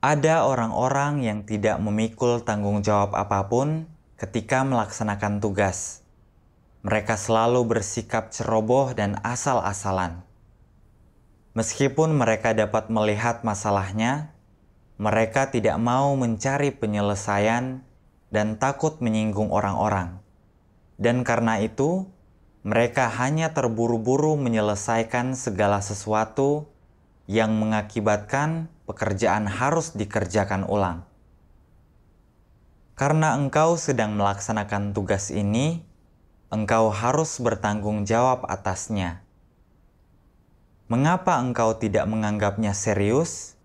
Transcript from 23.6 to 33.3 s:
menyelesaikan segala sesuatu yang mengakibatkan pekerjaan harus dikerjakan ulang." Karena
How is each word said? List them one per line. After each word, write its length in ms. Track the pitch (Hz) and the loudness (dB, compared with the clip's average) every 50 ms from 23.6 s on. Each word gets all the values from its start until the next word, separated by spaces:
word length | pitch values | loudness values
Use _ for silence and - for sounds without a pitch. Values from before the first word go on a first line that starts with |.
| 127 120 113 107 117 117 120 113 110 123 131 139 147 156 156 147 | 0 0 0 0 0 2 0 0 2 2 2 2 4 2 2 2
menyelesaikan 960 | 139 120 113 110 104 104 104 101 - - 113 113 113 113 - 120 123 - 131 | 0 0 2 2 2 2 0 -2 -2 -2 0 0 0 0 -2 -2 -2 -2 -4
segala 480 | 127 - - 101 92 101 101 101 101 | -4 -4 -4 0 2 2 2 2 0
sesuatu 880 | 98 101 104 98 - 107 107 107 110 - - - 139 139 147 151 151 - _ _ _ _ _ _ _ _ _ _ _ | -2 -4 -8 -8 -4 -2 0 0 0 -2 0 0 2 2 2 0 -4 -10 _ _ _ _ _ _ _ _ _ _ _
yang 320 | - 98 110 113 110 110 110 | -2 0 2 2 2 2 0
mengakibatkan 1120 | 107 110 110 107 104 107 - 117 104 107 104 104 104 - - 135 147 156 165 165 160 160 - - _ - | 0 0 0 -2 -2 -4 -6 -2 0 0 0 0 -2 -4 -2 -2 0 0 -2 -4 -6 -10 -14 -20 _ -14
pekerjaan 560 | - - 110 98 101 95 113 113 95 107 107 101 | -8 -6 -4 -4 -2 0 2 2 2 2 0 -2
harus 420 | 95 95 127 139 160 170 156 - | -2 -2 0 2 2 0 -2 -4
dikerjakan 720 | - 104 104 101 - 110 92 87 90 107 98 98 98 95 95 | -6 -6 -6 -2 -2 -2 -2 0 0 0 0 0 -2 -4 -2
ulang." 400 | - 98 104 98 90 82 85 87 - _ _ _ _ _ _ _ _ - - _ _ _ - _ _ _ _ _ _ _ _ _ _ _ _ _ _ _ _ _ _ _ _ _ _ - | 0 0 0 0 0 -2 -6 -12 -16 _ _ _ _ _ _ _ _ -20 -20 _ _ _ -20 _ _ _ _ _ _ _ _ _ _ _ _ _ _ _ _ _ _ _ _ _ _ -6
Karena 380 | - 135 143 156 156 156 156 | -2 0 2 4 4 4 4